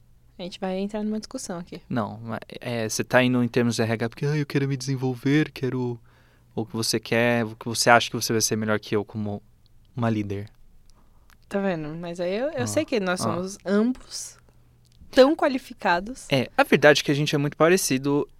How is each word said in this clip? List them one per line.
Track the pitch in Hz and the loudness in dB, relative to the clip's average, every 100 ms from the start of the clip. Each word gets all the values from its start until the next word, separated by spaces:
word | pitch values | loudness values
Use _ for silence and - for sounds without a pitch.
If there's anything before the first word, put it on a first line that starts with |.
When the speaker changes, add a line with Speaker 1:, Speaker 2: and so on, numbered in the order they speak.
| _ _ _ - | _ _ _ -14
Speaker 1:
A | |
gente | 185 - | -14 -8
vai | 185 185 | -4 -4
entrar | 202 214 | -4 -4
numa | 214 214 | -4 -4
discussão | - 262 - 175 | -6 -10 -10 -10
aqui. | 175 156 - | -10 -14 -6
Speaker 2:
Não, | 127 104 107 | -4 -4 -6
mas, | 113 110 - - | -10 -10 -12 -12
é, | 123 117 110 | -8 -4 -4
você | - | -4
tá | 110 127 | 2 4
indo | 127 127 | 4 4
em | 117 | 2
termos | 123 120 113 | 2 2 2
de | |
R | 110 | 0
H | 110 117 | 0 -4
porque, | - 143 | -4 -2
"Ai, | 151 | -2
eu | 143 | 0
quero | 143 139 | -2 -2
me | 135 | -2
desenvolver, | 131 131 131 123 139 151 147 | -4 -2 -2 -2 2 2 2
quero", | - 127 127 123 120 - _ _ _ _ 117 | -4 -4 -2 -4 -6 -14 _ _ _ _ -8
ou | |
o | 113 | -6
que | 113 | -4
você | 113 113 | -2 -2
quer, | - 117 120 117 110 | 0 2 4 2 -2
o | 113 | -6
que | 123 | -6
você | 113 127 | 2 6
acha | 117 - | 6 6
que | 120 | -4
você | - | -2
vai | 113 | 0
ser | - 110 | 0 -2
melhor | 110 107 | 0 -2
que | - 107 | 0 -4
eu | |
como | 98 110 104 101 - _ _ - - 123 | -2 -6 -6 -8 -12 _ _ -20 -14 -4
uma | 117 | -2
líder. | 107 101 101 104 - - - - - - - - - - | 0 -4 -6 -10 -18 -20 -20 -20 -20 -20 -20 -20 -20 -8
Speaker 1:
Tá | 196 | -4
vendo? | 196 160 151 165 | -2 -4 -6 -8
Mas | 175 175 | -8 -4
aí | 180 208 | -4 -2
eu, | 285 | -4
eu | 285 | -4
Speaker 2:
Ah, | 226 | -2
Speaker 1:
sei | 285 311 | -2 0
que | 226 | -2
nós | 185 185 | -2 -2
Speaker 2:
ah. | |
Speaker 1:
somos | - 175 190 202 - | -2 -4 -6 -8 0
ambos | 202 240 254 - - - - - - - _ _ - - | 2 2 -2 -8 -12 -14 -18 -20 -20 -20 _ _ -20 0
tão | 269 269 320 | 6 6 6
qualificados. | 311 254 - - 190 175 208 262 - | 0 -2 -8 -4 0 0 -2 -12 -2
Speaker 2:
É, | 135 117 - | -2 0 0
a | |
verdade | 277 - 147 143 | 2 6 6 6
é | |
que | - | 2
a | 143 | 0
gente | 151 | 0
é | 147 | 0
muito | 147 - | -2 2
parecido, | 160 190 - 131 143 143 - | 4 4 2 -2 0 0 -2